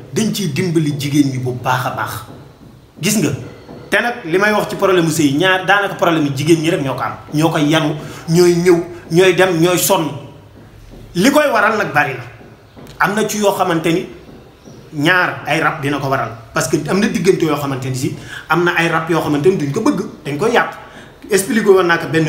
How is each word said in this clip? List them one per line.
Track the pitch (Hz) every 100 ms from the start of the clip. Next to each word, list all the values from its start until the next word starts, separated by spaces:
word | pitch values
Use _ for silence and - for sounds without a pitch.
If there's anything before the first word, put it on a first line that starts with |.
| -
dañ | - 220
ciy | - 185
dimbali | 135 185 160 151 143
jigéen | 143 147 139
ñi | 127
bu | 123 120
baax | 127 123 127
a |
baax. | - 107 - - - - - - - - -
Gis | 175 214
nga | 151 - - - - - -
te | 202
nag | 233 240 165
li | 175
may | 208
wax | 208 170
ci | -
problème | 196 185 165
mu |
sëy | 156 147
ñaar | 143 185 185 180
daanaka | 202 196 185
problème | 180 160 143
yi | 127
jigéen | 147 160
ñi | 156
rek | 175
ñoo | 135 123
ko |
am. | 110 107 -
Ñoo | 151 160
koy | 160 147
yanu | 160 147 - - - -
ñooy | 165 175 170
ñëw | 180 170 - - -
ñooy | 165 185 175
dem | 185 165
ñooy | 170 180
sonn | - 190 151 123 - - - - - - - - - 175
li | 226
koy | 294 294
waral | 226 208 214
nag | 180
bari | 143 139
na. | 127 - - - - - - - -
Am | 156 208
na | 214
ci | 208
yoo | 202 185
xamante | 185 165 165
ni | 170 - - - - - - - - -
ñaar | 156 151 180 170 123 -
ay | 160
rab | 147 -
dina | 139 143
ko | 131
waral. | 131 113 - -
Parce | 160 -
que | 151 151
am | 196
na | 220
diggante | - 175 170 160
yoo | 143
xamante | 143 135 127
ni | 127
si | - - - - -
am | 160
na | 175 175
ay | 165
rab | 160 160
yoo | 160
xamante | 156 143 160
ni | 190
duñ | 143
ko | 220
bëgg, | 220 180 - - 143
dañ | 143
koy | 214
yàq. | 233 - - - - - - -
Expliqué | 196 202 220 208
woon | 190 175
naa | 165
ko | 156
benn | 160